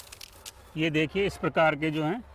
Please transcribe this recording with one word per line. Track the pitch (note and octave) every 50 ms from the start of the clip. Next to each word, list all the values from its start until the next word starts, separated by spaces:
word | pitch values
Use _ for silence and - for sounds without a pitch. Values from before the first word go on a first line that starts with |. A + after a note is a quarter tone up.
| - - - - - - - - - - - - - - - D#3
ये | D#3 E3
देखिए | D3 D3+ D#3+ C#3+ - F#3+ G3+
इस | F#3 - -
प्रकार | - D#3+ - F3 E3 D#3 D#3
के | C#3+ D#3 D#3+
जो | D3 D#3 D#3
हैं | D3+ F#3+ B3+ - -